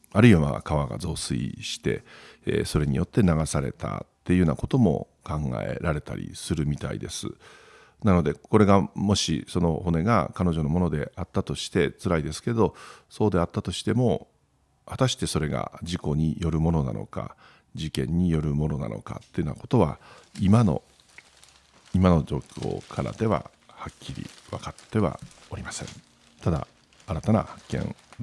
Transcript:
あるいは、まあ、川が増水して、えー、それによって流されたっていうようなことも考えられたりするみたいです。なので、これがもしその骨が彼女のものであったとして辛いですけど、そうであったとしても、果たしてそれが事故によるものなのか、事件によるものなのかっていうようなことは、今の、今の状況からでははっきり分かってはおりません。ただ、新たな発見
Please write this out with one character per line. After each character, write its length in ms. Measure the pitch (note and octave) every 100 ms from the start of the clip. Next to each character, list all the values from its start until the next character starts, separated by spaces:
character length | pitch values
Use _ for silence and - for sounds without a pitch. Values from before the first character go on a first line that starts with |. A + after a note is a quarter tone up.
| _
あ 120 | G2
る 60 | A#2+
い 60 |
は、 60 | F2
ま 160 | C#2+ G#1+
あ、 60 |
川 240 | - D2+ C#2
が 120 | G#1+
増 180 | E2 C#2+
水 420 | - B1 B1+ -
し 180 | - -
て、 220 | - G#1+ - - - - -
え 160 | D2+
ー、 20 |
そ 160 | D#2+ -
れ 60 | C#2+
に 100 | C2+
よ 80 |
っ 20 | F2
て 160 | -
流 240 | F#2+ D#2+ D#2
さ 140 | -
れ 120 | C2
た 260 | - - G1+
っ 80 | - _
て 80 | -
い 40 | F2+
う 20 |
よ 40 | E2+
う 20 |
な 80 | C#2
こ 100 | -
と 120 | C3+
も 280 | G#2 C#2+ - _
考 160 | - D#2 C#2+ A#1
え 180 | G1+ -
ら 120 | E2
れ 80 | D2+
た 160 | - G#1
り 160 | G1+
す 200 | - -
る 120 | D#2+ D2
み 100 | C#2+
た 160 | C2
い 60 | G#1+
で 100 | G1+
す。 200 | - - - - - - - - -
な 120 | A2
の 80 | F2
で、 120 | D2
こ 240 | D2 - G#2+
れ 80 | G2
が 240 | G2 D#2+
も 200 | - G2
し 300 | G2+ - D#2 -
そ 120 | E2+
の 140 | E2+
骨 280 | D#2+ F2 E2
が 280 | F#2+ A2+ C2+
彼 160 | - F2+
女 120 | E2
の 60 | D2
も 120 | E2+
の 100 | F2
で 220 | D2+ -
あ 80 | -
っ 60 | F2+
た 120 | G2
と 120 | -
し 140 | C#2+ -
て 220 | F#2+ C#2+
辛 280 | - F#2+ E2+
い 40 |
で 100 | D2+
す 100 | D#2
け 100 | -
ど、 220 | A2+ F#2+ - - - _
そ 200 | - G#2+
う 20 |
で 80 | F#2
あ 60 |
っ 60 | F2
た 120 | -
と 80 | G2
し 120 | F2+
て 120 | -
も、 340 | G#2+ B2 - - _ _ _ _ _ -
果 100 | -
た 120 | B2+
し 80 | -
て 100 | D#2+
そ 140 | -
れ 80 | D2
が 300 | C#2 G1+ -
事 160 | E2+ F2
故 180 | - D2
に 200 | D#2+ -
よ 100 | E2+
る 80 | D#2+
も 140 | D#2+
の 120 | E2
な 80 | C2+
の 140 | G#1 G1+
か、 300 | - - - - _ _
事 160 | - D#2+
件 280 | - C2 E2+
に 120 | F2+
よ 100 | D#2+
る 140 | D2+
も 140 | C#2+ D2+
の 100 | D2
な 100 | B1
の 120 | G#1+
か 200 | - -
っ 60 | -
て 100 | -
い 40 |
う 20 | D2+
よ 60 |
う 40 | -
な 40 |
こ 60 | -
と 120 | B2
は、 200 | D#2+ C#2 - - - -
今 240 | F#2 A2
の、 180 | A2 C#2+ - _ _ - - _ - _ _ _ -
今 140 | F#2 F#2
の 140 | E2+
状 140 | C2+ C#2+
況 480 | - - G1+ G1+ -
か 140 | -
ら 100 | B1+
で 140 | - A2
は 240 | F2 - _ _
は 240 | - -
っ 40 | -
き 140 | -
り 120 | C#2 - - -
分 80 | -
か 120 | -
っ 180 | - -
て 100 | A2
は 220 | F#2+ - - - -
お 60 | -
り 60 |
ま 80 | -
せ 140 | -
ん。 40 | - - _ _ _ -
た 100 | -
だ、 160 | D#2 - _ _ _ -
新 140 | E2
た 120 | -
な 100 | G#2+
発 320 | - - - -
見 200 | - - - -